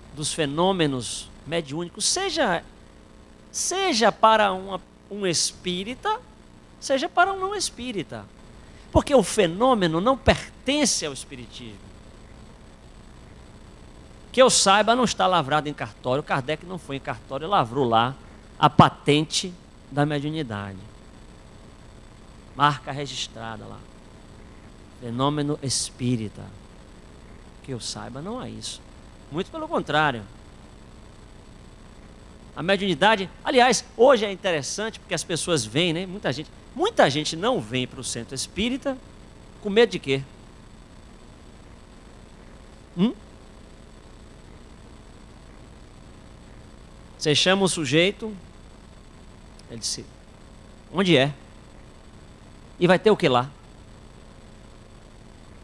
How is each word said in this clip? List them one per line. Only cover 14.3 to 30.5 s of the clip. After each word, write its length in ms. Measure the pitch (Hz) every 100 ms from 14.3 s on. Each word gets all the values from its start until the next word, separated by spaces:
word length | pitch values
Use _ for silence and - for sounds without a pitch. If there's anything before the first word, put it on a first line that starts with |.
Que 100 | 233
eu 80 | 254
saiba, 460 | - 196 202 214
não 100 | 247
está 220 | 226 - 185
lavrado 420 | 175 135 151 147
em 60 |
cartório. 480 | 143 117 - 127 139
Kardec 420 | 151 156 127 156
não 140 | 175 180
foi 180 | - 135
em 40 |
cartório 460 | 143 117 - 135 160
e 20 |
lavrou 400 | 196 113 135 120
lá 260 | 113 123 139 - - - -
a 120 | 143
patente 840 | - 151 - - 147 156 - 185 175 - - -
da 160 | 135 151
mediunidade. 720 | 147 151 160 127 104 101 95 107 - - - - - - - - - - - - - - - -
Marca 360 | 131 147 139 -
registrada 760 | 139 139 131 - 113 113 107 107
lá. 120 | 104 101 - - - - - - - - - - -
Fenômeno 580 | 120 120 139 151 143 151
espírita. 800 | 135 - - - 123 120 104 - 98 - - - - - - - - - - -
Que 100 | -
eu 80 | 120
saiba, 420 | - 107 107 131
não 180 | 185 247
há 80 | 117
isso. 320 | 110 - - - - - - -
Muito 200 | 151 -
pelo 180 | 320 311
contrário. 540 | 277 156 147 151 117 101 - -